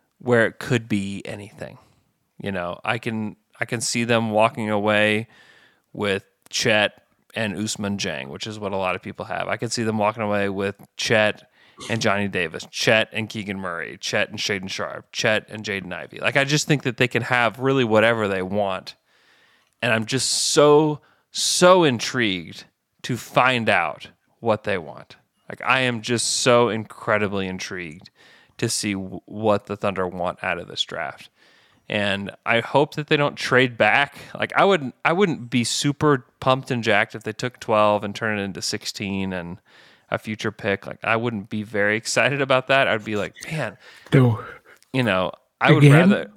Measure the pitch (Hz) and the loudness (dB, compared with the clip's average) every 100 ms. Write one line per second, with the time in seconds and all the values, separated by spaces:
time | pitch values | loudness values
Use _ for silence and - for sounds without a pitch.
0 | _ _ 123 117 107 - - 120 113 104 | _ _ 2 4 4 0 -2 -2 0 -4
1 | 98 98 - - 101 - - - _ _ | -4 -8 -12 -14 -16 -16 -16 -16 _ _
2 | _ _ _ _ 101 95 87 92 - 120 | _ _ _ _ -8 -6 -6 -8 -6 -6
3 | 120 110 107 - _ _ 113 117 - 120 | -4 -6 -8 -10 _ _ -6 -4 -4 -2
4 | 117 117 113 107 113 - 107 107 104 104 | 2 2 2 2 2 0 -2 -2 2 2
5 | 107 107 113 - _ _ _ _ _ 101 | 4 2 -4 -14 _ _ _ _ _ -6
6 | 101 98 - _ _ - 127 107 101 - | -2 -2 -4 _ _ -4 2 2 2 -2
7 | _ _ _ - 110 87 107 - 101 98 | _ _ _ -6 -6 -4 -6 -6 -6 -4
8 | 95 73 67 82 110 107 98 98 90 90 | -6 -8 -10 -12 -12 -8 -6 -4 -2 -4
9 | 101 95 95 87 90 104 117 - 110 110 | -8 -12 -10 -6 -4 -4 -4 -4 -2 0
10 | 104 110 104 104 101 98 101 - - - | 0 0 -2 -2 -2 -2 -4 -6 -16 -8
11 | - 113 107 - _ _ _ - - 113 | 2 4 4 0 _ _ _ -18 -6 -2
12 | 113 101 101 95 82 - - - - 110 | 0 0 -2 -2 -4 -6 -12 -4 2 2
13 | 107 107 107 110 98 98 95 85 62 78 | 2 -4 -8 -8 -8 -8 -8 -8 -10 -10
14 | - 110 101 104 - 98 92 - 82 76 | -4 -2 -4 -4 -4 -4 -6 -8 -8 -10
15 | - - 120 107 - 107 107 98 90 85 | -12 -4 0 0 -4 -12 -8 -8 -8 -12
16 | 69 - 107 135 139 151 - 143 131 113 | -12 -6 0 0 2 0 2 0 0 0
17 | 123 120 117 123 117 120 131 135 117 110 | 0 0 0 2 2 0 0 2 4 6
18 | 113 117 104 95 92 101 98 92 - - | 4 4 0 -2 -2 -2 -2 -6 -10 -20
19 | _ _ _ _ _ _ _ _ 120 113 | _ _ _ _ _ _ _ _ -2 0
20 | 110 131 - - - 160 147 147 156 147 | 0 -2 -2 -2 0 6 8 8 4 -2
21 | _ _ _ - - - 180 185 156 117 | _ _ _ -6 -2 4 6 8 6 2
22 | - 127 110 92 82 - - _ _ _ | -2 0 0 -2 -6 -16 -20 _ _ _
23 | - 123 - - 127 123 110 98 80 - | -8 -8 0 4 4 4 2 2 0 -6
24 | - _ _ _ 117 110 - 95 73 62 | -16 _ _ _ -2 -2 -2 -6 -6 -16
25 | - - _ _ - - - 131 127 120 | -20 -20 _ _ -18 -8 0 2 2 -2
26 | 104 120 - - 135 120 120 110 104 - | -2 -2 0 0 4 4 4 0 -8 -10
27 | - 107 104 98 95 92 - 92 85 82 | -2 0 0 -2 -6 -6 -8 -10 -12 -14
28 | - _ - _ _ - 117 - 110 95 | -20 _ -20 _ _ -6 -4 -2 -4 -4
29 | 95 92 - 104 110 104 - 101 104 95 | -6 -12 -14 -2 0 0 -2 -6 -4 -4
30 | 92 92 87 78 92 87 - - - 85 | -6 -4 -6 -4 -6 -6 -8 -8 -8 -6
31 | 73 - - _ _ _ _ _ _ 107 | -10 -12 -20 _ _ _ _ _ _ -2
32 | 101 98 101 - - 117 - 139 151 - | -2 -2 -6 -10 -2 -2 2 0 0 -4
33 | 147 151 143 - - 147 131 117 107 117 | -2 0 0 -2 2 4 4 4 4 4
34 | 143 - - - 113 - 185 185 131 - | 0 -4 -18 -6 -2 2 4 2 -2 -4
35 | 147 170 202 107 123 127 120 - 147 139 | -2 2 2 0 -2 -2 0 0 -2 0
36 | 151 135 - _ - 131 127 123 110 104 | 2 2 -2 _ 0 0 0 -2 2 2
37 | 110 113 110 107 123 - - 107 107 104 | 2 -4 -10 -8 -8 -8 0 4 4 2
38 | 104 101 110 104 98 90 - 104 - - | -2 -6 -4 -4 -6 -6 -6 -6 -8 -8
39 | 101 98 95 92 85 90 _ _ - _ | -6 -4 -4 -6 -8 -14 _ _ -20 _
40 | _ - - 107 113 - 104 98 - - | _ -8 -6 -6 -8 -6 -4 -4 -6 -10
41 | 92 113 120 110 92 107 104 107 104 107 | -4 -2 -2 -6 -8 -8 -6 -2 0 0
42 | - 127 120 139 135 131 - 135 117 110 | -2 0 0 0 0 0 2 2 4 0
43 | 104 104 87 - - 156 113 98 - - | -2 -4 -4 -8 -10 -8 -8 -10 -20 -20
44 | - 143 123 110 - - _ - _ 135 | 0 4 4 2 -6 -18 _ -20 _ -2
45 | 120 92 90 - _ _ 127 147 143 143 | 0 0 0 -6 _ _ 4 8 10 10
46 | 185 - - | 8 4 0